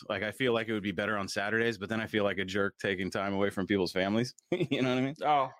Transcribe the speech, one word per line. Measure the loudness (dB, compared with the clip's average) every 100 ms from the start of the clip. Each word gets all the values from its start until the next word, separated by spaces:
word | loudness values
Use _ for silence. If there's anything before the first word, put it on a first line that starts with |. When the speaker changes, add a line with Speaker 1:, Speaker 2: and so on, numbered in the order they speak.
| -4
Speaker 1:
Like, | -4
I | -4
feel | -2 0
like | 0 0
it |
would | -2
be | -2
better | -2 -2 -2
on | -2
Saturdays, | -4 0 2 0 -2
but | -4
then | -4
I | 0
feel | 2
like | 2 0
a | -2
jerk | 0 0 0
taking | -2 0 -2
time | -2 0
away | 2 0
from | 0 0
people's | 2 2
families. | 2 2 0 -2 -6
<laughs> | _
You | -2 0 0
know | 2
what | 0
I |
mean? | -2 -2 2
Speaker 2:
Oh. | 2 2